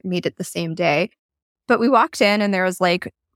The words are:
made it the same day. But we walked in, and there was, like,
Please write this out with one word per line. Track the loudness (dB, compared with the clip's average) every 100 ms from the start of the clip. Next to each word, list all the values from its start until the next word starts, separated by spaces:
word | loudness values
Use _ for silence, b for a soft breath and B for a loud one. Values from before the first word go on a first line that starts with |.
made | -4 -4 -4
it | -6
the | -10
same | -6 -6 -2
day. | 0 0 -2 _ _ _ _ _ -2
But | 0
we | 4
walked | 2 2 2
in, | 2 2
and | 0
there | 0
was, | -2 0
like, | 0 0 -4 _ _